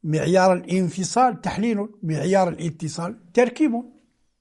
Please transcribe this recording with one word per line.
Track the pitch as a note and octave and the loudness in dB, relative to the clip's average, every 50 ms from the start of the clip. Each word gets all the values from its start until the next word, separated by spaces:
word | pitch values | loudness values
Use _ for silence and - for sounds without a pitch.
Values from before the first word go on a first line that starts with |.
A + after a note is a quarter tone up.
| _ | _
معيار | E3 D3+ D#3 C3+ D3+ F3 F#3 F#3 F#3+ F#3 | -2 -2 -2 0 2 4 4 6 4 4
الانفصال | F3+ F3 - E3+ F#3+ F#3+ E3+ - - F#3+ - - A#3+ B3+ B3+ A3+ - | 2 0 -2 0 0 0 0 -2 -4 -6 -2 2 2 2 2 2 0
تحليل، | - G3 - - G3+ A#3+ A3+ G3+ G3+ A3 - _ - | -6 -6 -4 -2 -2 -2 -2 -2 -4 -8 -10 _ -6
معيار | E3 D#3 D3 C#3 F3 F#3+ G3 F#3+ F3+ | -4 -4 -2 0 2 2 2 2 2
الاتصال | D#3+ - D#3+ E3+ C#3+ - E3+ D3+ - - E3 F3 A3+ - _ - _ | 0 -4 -6 -8 -8 -6 -10 -10 -8 -8 -8 -8 -10 -12 _ -4 _
تركيب. | A#3+ B3+ A#3+ B3 - D#4 D4 A3+ A#3 B3 - - _ _ _ _ _ _ _ _ _ | 2 2 2 2 0 0 0 0 -2 -6 -10 -18 _ _ _ _ _ _ _ _ _